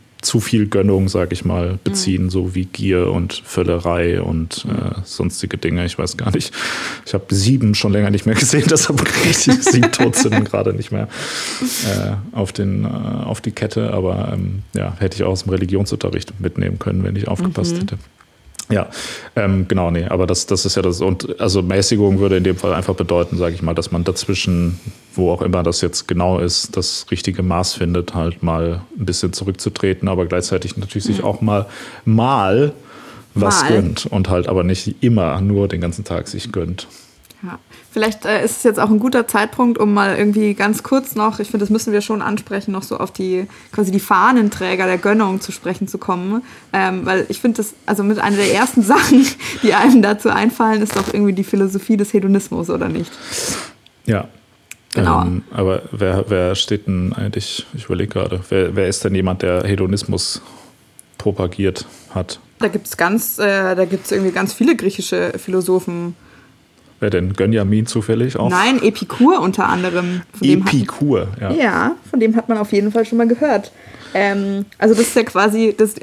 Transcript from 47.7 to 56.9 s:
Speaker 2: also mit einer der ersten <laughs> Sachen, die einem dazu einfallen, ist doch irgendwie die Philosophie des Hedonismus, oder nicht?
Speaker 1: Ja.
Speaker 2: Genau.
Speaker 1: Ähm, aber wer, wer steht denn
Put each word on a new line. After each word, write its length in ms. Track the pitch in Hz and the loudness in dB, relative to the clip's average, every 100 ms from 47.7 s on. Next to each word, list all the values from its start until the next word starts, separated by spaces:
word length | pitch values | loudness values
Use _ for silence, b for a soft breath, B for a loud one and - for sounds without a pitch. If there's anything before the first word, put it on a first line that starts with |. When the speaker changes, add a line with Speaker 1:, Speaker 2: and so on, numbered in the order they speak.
| - - | -6 -4
Speaker 2:
also 180 | 208 | 0
mit 160 | 202 214 | 0 2
einer 160 | 208 202 | 2 2
der 180 | 196 | 2
ersten 280 | 196 247 - | 2 2 2
<laughs> 20 | |
Sachen, 420 | 196 285 - 254 269 - B B | 4 4 6 6 6 2 B B
die 100 | 220 | 2
einem 280 | 196 262 247 | 6 8 8
dazu 260 | 208 208 226 | 6 2 2
einfallen, 540 | 202 220 - 220 214 | 2 2 2 2 2
ist 120 | 208 | 0
doch 180 | 202 196 | -2 -2
irgendwie 200 | 208 208 | 0 2
die 100 | 190 | 0
Philosophie 540 | 196 202 196 190 - 220 | 0 0 0 0 0 2
des 160 | 202 | 2
Hedonismus, 580 | 208 190 196 196 170 170 | 2 4 2 2 -6 -4
oder 180 | 165 185 | -2 -2
nicht? 220 | 160 165 B B B B B B B _ _ - | -4 -6 B B B B B B B _ _ 0
Speaker 1:
Ja. 220 | 104 - - _ _ - - - | 0 -2 -14 _ _ -20 -20 -8
Speaker 2:
Genau. 280 | - 90 80 | 0 2 2
Speaker 1:
Ähm, 200 | 87 90 - | 2 -2 -6
aber 320 | - 95 95 - | -2 0 -2 -4
wer, 340 | 110 95 95 101 | -4 0 0 0
wer 260 | 95 90 | 0 0
steht 320 | 98 - 101 | -2 -2 -4
denn 260 | - | -2